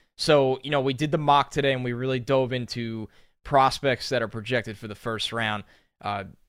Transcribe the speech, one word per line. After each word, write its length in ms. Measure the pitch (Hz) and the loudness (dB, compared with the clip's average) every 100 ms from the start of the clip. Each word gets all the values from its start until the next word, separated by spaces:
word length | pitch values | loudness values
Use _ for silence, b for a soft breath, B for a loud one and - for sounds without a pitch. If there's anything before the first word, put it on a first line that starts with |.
| b - | b -4
So, 420 | - 147 135 131 | 4 6 6 0
you 80 | 139 | 0
know, 100 | 147 | 0
we 140 | 131 127 | 0 0
did 160 | 156 | 0
the 80 | 156 | 0
mock 320 | 147 143 135 | 4 4 4
today, 200 | 156 139 | 0 0
and 100 | 131 | 0
we 100 | 123 | -2
really 260 | 120 131 131 | -4 -2 -2
dove 320 | 120 135 127 | 2 2 2
into 560 | 127 113 120 117 113 107 b b b | -2 -6 -6 -6 -8 -10 b b b
prospects 680 | - 139 135 - 139 120 - | 0 4 4 2 0 -2 -2
that 120 | 123 | -2
are 40 | 110 | -2
projected 480 | 113 110 123 110 101 | -6 -4 -4 -4 -10
for 120 | 110 | -12
the 80 | 101 | -10
first 360 | 120 110 - | -8 -6 -4
round. 320 | 117 110 107 b b b _ | -2 -2 -4 b b b _
Uh, 220 | 104 101 95 - | -6 -6 -8 -16